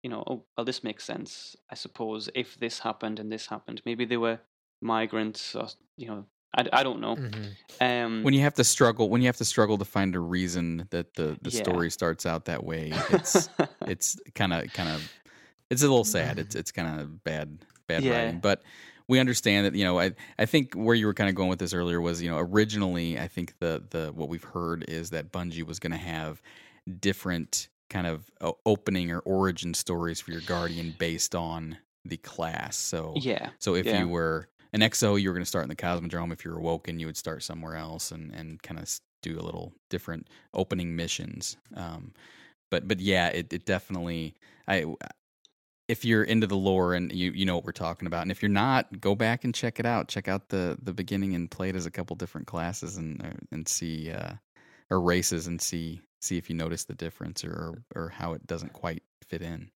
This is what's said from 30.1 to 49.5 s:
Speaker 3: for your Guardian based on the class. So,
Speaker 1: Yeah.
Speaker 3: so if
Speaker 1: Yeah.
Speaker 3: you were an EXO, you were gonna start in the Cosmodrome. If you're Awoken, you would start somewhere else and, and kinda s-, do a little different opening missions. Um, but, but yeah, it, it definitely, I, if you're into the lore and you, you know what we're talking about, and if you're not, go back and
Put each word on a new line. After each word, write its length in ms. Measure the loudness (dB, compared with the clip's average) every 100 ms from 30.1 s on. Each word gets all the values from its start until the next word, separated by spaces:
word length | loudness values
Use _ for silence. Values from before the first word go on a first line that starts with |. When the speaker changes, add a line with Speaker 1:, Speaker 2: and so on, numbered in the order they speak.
| -4
Speaker 3:
for 120 | -8
your 80 | -8
Guardian 520 | -2 0 0 -2 -6 -2
based 360 | -2 0 -2 -2
on 420 | -4 -6 -8 -10 _ _
the 120 | -10 -10
class. 600 | -8 -4 -4 -4 -6 -6
So, 380 | -4 -4 -4 -4
Speaker 1:
Yeah. 340 | -2 -2 -4 -6
Speaker 3:
so 140 | 0 0
if 100 | 2
Speaker 1:
Yeah. 140 | 2
Speaker 3:
you 80 | 2
were 400 | 0 0 -2 -6 _ _
an 60 | 2
EXO, 400 | 2 4 4 4
you 80 | 2
were 60 |
gonna 100 | 0
start 200 | -2 -2
in 40 | -2
the 80 | -4
Cosmodrome. 560 | -2 -2 -2 -4 -4
If 120 | -6
you're 120 | -8 -4
Awoken, 420 | -2 -2 -4 -6
you 60 | -6
would 100 | -6
start 240 | -8 -8
somewhere 320 | -8 -10 -8 -8
else 340 | -8 -8 -8
and, 200 | -8 -12
and 280 | -12 -12 -14
kinda 200 | -12 -10
s-, 180 | -8 -8 _ _
do 160 | -8 -6
a 40 |
little 320 | -8 -8 -12 _ _
different 380 | -8 -6 -10 -12 -20 _
opening 420 | -4 -2 -2 -2 -2
missions. 600 | -2 -4 -6 -8 -8 -10 _
Um, 380 | -12 -10 -10 -14 _ -20 -20 -20 _ _
but, 180 | -2 0
but 100 | 0
yeah, 280 | 4 4 4
it, 240 | 0 -4
it 140 | -6 0
definitely, 680 | 0 0 -6 -4 -4 -6 -10 -20 _ 0
I, 200 | 0 0 -6 -12 -16 _ _ _ _ _ _ -4
if 180 | -2 6
you're 160 | 6
into 220 | 6 4 4
the 100 | 4
lore 380 | 4 4 4
and 180 | 2 0
you, 200 | 0 -2
you 120 | 2
know 100 | 2 0
what 80 | -2
we're 60 |
talking 340 | -6 -6 -4 -4
about, 160 | -2
and 80 | -2
if 100 | 0
you're 80 | 4
not, 500 | 4 6 4 2 -2
go 120 | 2
back 300 | 4 2 2
and 100 | -2